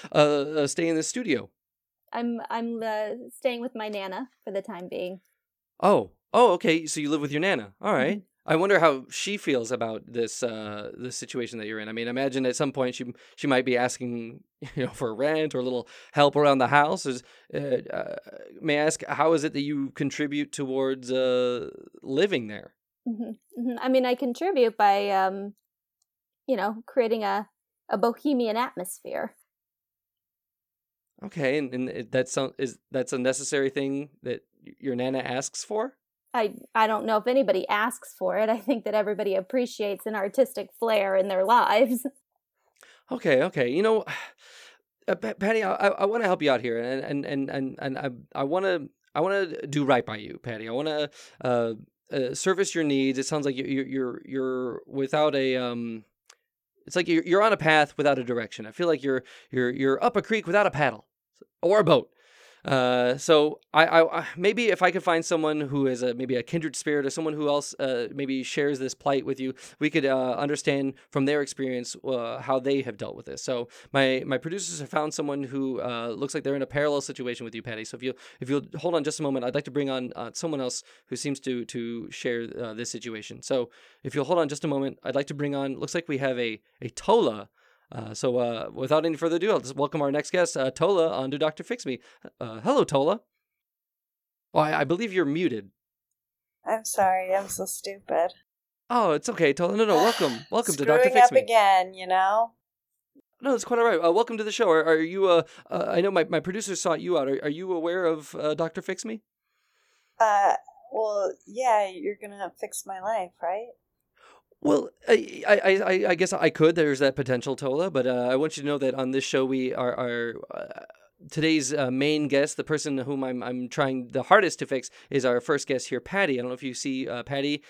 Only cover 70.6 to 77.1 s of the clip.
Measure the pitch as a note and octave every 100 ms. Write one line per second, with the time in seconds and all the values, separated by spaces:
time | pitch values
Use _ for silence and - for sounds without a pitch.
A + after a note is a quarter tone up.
70.6 | - C#3 C3+ C3+ _ D3 C3+ D3 C#3 -
71.6 | C3 B2 A#2+ - - B2+ A#2 B2 C3+ C3
72.6 | C3 C#3 C3 G#2 - - - C2+ - B2
73.6 | A#2+ - - C#3 C3+ C3 - C3 D#3+ G3
74.6 | E3+ E3 C#3 D#3+ D3+ D3+ D3 C#3+ C3+ C#3
75.6 | C3+ B2 B2 A#2 A#2 A2 C#3 D#3 C#3 C#3
76.6 | C3 C#3+ D3 C#3+ C3+